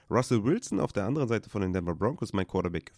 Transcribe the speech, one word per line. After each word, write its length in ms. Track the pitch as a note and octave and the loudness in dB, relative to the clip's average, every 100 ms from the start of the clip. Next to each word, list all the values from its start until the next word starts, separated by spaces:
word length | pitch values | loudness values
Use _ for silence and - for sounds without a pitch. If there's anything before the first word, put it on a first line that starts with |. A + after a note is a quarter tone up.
| - | 0
Russell 340 | G2+ B2+ A#2+ | 2 4 2
Wilson 360 | G#2 G3 - G2+ | 4 0 0 -2
auf 120 | - | 0
der 120 | - | 0
anderen 240 | G2 D3 C3 | -2 0 0
Seite 220 | A2+ - | 0 -2
von 120 | G#2+ | -2
den 100 | F#2 | 0
Denver 220 | F#2 F2 | 0 -2
Broncos, 380 | D#2+ G2+ E3 A2 | 0 0 -2 -4
mein 140 | G2 F#2 | -2 0
Quarterback 460 | F#2+ F2 E2+ - | 0 0 -2 -8